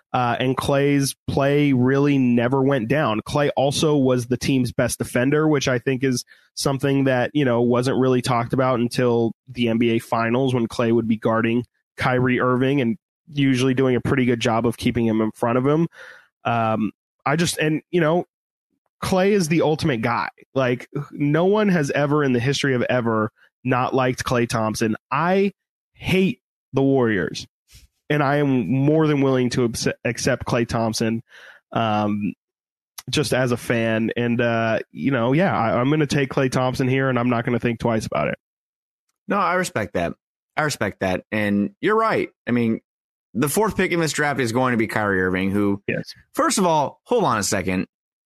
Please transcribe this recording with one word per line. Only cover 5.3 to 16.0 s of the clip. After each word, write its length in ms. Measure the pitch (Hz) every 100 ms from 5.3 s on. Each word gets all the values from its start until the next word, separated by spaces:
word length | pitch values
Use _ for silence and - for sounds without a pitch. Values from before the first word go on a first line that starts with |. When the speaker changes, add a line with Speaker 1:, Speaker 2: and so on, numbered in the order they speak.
| 151 156
Speaker 1:
which 220 | 147 139
I 100 | 123
think 280 | 139 131 135
is 180 | 123 - - _
something 500 | - 147 135 139 139
that, 280 | 135 127 123
you 100 | 147
know, 180 | 135 117
wasn't 380 | 120 120 123 113
really 220 | 131 127
talked 320 | 120 123 117
about 260 | 127 131 123
until 540 | 120 - 123 117 113 - -
the 180 | 120 120
N 100 | 113
B 120 | 120
A 100 | 113
Finals 540 | - 117 117 120 135
when 140 | 123 113
Klay 240 | - 117
would 120 | 117 113
be 120 | 110
guarding 480 | 117 113 113 120 117 _ _ -
Kyrie 420 | 131 127 127 123
Irving 400 | 127 127 131 143
and 180 | 120 110 _ _ -
usually 460 | 147 135 127 131
doing 240 | 127 131 120
a 40 |
pretty 220 | - 139
good 160 | 123 117
job 260 | 120 113 117
of 120 | -
keeping 280 | 127 123 113
him 140 | 110
in 120 | 110
front 260 | - 120 120
of 100 | 131
him. 220 | 156 170 -